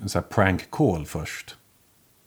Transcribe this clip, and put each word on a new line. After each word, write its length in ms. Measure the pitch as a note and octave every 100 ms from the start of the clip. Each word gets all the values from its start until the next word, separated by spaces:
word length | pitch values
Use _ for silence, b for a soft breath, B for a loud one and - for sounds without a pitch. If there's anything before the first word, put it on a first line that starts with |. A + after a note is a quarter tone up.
en 60 | G2+
sån 140 | F2
här 60 | -
prank 420 | - F#2+ F2+ -
call 360 | - C#3+ E2+ C#2+
först. 500 | D#2 D2+ - - - _ _ _ _ _ _